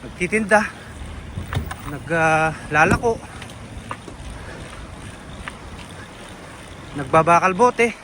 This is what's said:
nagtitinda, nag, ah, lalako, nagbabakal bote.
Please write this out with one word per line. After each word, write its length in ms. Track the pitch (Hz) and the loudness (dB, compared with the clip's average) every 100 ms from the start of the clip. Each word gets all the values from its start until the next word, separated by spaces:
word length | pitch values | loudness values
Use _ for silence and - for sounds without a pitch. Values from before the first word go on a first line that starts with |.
nagtitinda, 560 | - - 180 214 208 214 214 - - - - - - - - - - - 143 | -14 -6 0 0 4 4 4 -6 -14 -12 -12 -12 -10 -10 -4 -4 -4 -8 -8
nag, 160 | 143 139 | -8 0
ah, 400 | 165 160 156 160 156 - | 2 4 4 2 -2 0
lalako, 480 | 147 170 233 240 220 - - - - - - - - - - - - - - - - - - - - - - - - - - - - - - - - - - - - - 147 | 4 6 6 4 0 -6 -14 -14 -14 -14 -14 -12 -12 -12 -14 -12 -12 -12 -12 -14 -14 -14 -14 -14 -14 -14 -12 -12 -12 -14 -14 -14 -16 -16 -16 -16 -16 -16 -16 -16 -16 -12 -8
nagbabakal 560 | 135 160 160 170 185 185 | 4 4 8 8 6 6
bote. 400 | 247 240 233 - | 4 6 2 2